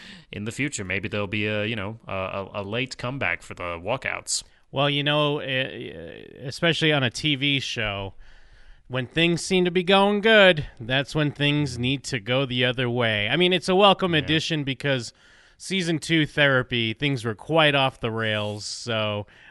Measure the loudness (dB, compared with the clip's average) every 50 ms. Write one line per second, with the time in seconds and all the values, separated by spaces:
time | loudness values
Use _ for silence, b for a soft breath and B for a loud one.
0 | B B B B B B -10 -10 -8 -8 -6 -4 -6 -4 -4 -6 -6 -4 -4 -4
1 | -4 -4 -4 -4 -4 -4 -4 -4 -2 -2 -2 -2 -2 -4 -4 -6 -6 -8 -10 -12
2 | -12 -10 -6 -6 -6 -6 -6 -8 -8 -8 -8 -10 -8 -6 -4 -4 -4 -6 -8 -10
3 | -8 -8 -6 -4 -4 -4 -4 -6 -8 -14 -12 -10 -8 -8 -8 -6 -4 -4 -4 -4
4 | -4 -6 -6 -6 -6 -6 -6 -6 -6 b b b b b -4 -2 0 0 0 0
5 | 0 0 2 2 2 0 0 -2 -4 -4 -4 -4 -4 -4 -6 -10 -12 -12 -12 -14
6 | -14 -14 -16 -16 -18 -18 -18 -14 -12 -10 -6 0 0 0 2 2 2 2 2 2
7 | 2 0 -2 -2 -2 -2 0 0 0 0 0 0 -2 -4 -6 -4 -4 -4 -4 -4
8 | -6 -8 -10 -14 b b b b b b b b b b b b b b -6 -6
9 | -6 -4 0 2 2 2 2 0 0 0 2 2 2 2 0 0 2 4 4 6
10 | 6 4 2 2 4 6 8 8 8 8 6 4 0 -8 -10 -12 -6 -2 -2 -2
11 | -2 -2 -2 0 0 0 0 0 0 2 2 2 0 -2 -2 -2 -2 -2 -2 -2
12 | -4 -6 -6 -4 -2 0 0 0 0 0 0 2 2 2 2 0 0 0 0 2
13 | 2 2 2 0 0 0 2 2 2 4 2 2 0 2 4 6 8 6 6 6
14 | 2 0 2 2 2 2 0 0 0 0 -2 -2 -2 -4 -4 -4 -2 -2 0 -2
15 | -2 -6 -12 b b b b b b b b b -8 -4 -2 -2 0 0 -2 -2
16 | 0 0 2 2 2 2 2 4 4 6 6 4 2 0 0 0 0 0 -2 -2
17 | -2 -2 -2 -2 -4 -6 -6 -6 -4 0 4 4 6 6 4 4 2 0 -2 -2
18 | -4 -4 -2 -2 -2 0 0 0 -2 -4 -6 -6 -8 -10 -12 -10 -6 -4 -2 -2
19 | -2 -2 -2 -4 -8 -10 B B B B